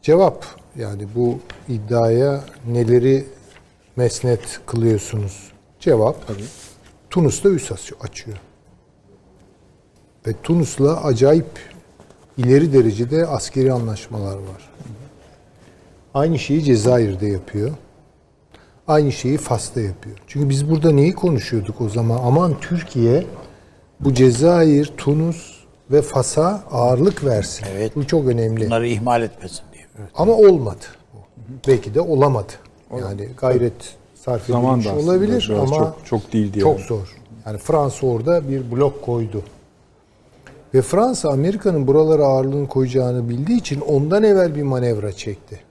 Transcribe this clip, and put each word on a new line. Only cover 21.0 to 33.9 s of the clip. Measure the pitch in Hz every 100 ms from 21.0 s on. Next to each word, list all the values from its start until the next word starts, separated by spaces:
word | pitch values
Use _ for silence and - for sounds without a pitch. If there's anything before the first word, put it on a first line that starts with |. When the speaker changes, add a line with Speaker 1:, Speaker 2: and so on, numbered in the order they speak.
| 151
Speaker 1:
konuşuyorduk | 185 180 135 - 117 101 -
o | 110
zaman? | 110 113 120
Aman | 123 143 175 147
Türkiye | - 175 - 131 117 139 180 - - - _ _ _ _
bu | 139
Cezayir, | 123 131 117 160 175 160 143 147 -
Tunus | 139 151 165 165 - - _ _ _
ve | 143
Fas'a | 143 135 123 - 165 202 -
ağırlık | 127 123 127 185 -
versin. | 143 110 95 - 104 95
Speaker 3:
Evet. | 110 147
Speaker 1:
Bu | 139
çok | 170 131
önemli. | 117 110 113 110
Speaker 3:
Bunları | 117 120
ihmal | 107 120 120
etmesin | 113 - 92 - -
diye. | - - -
Speaker 1:
Evet. | 101
Ama | - 185
olmadı. | 233 202 170 113 92 - - _ 107 - - 107 131 135
Belki | 123 107
de | 120
olamadı. | 175 143 143 123 98 - - _ _
Speaker 2:
Olamadı. | 127 117 98
Speaker 1:
Yani | 110 127
gayret | 127 123 120 - -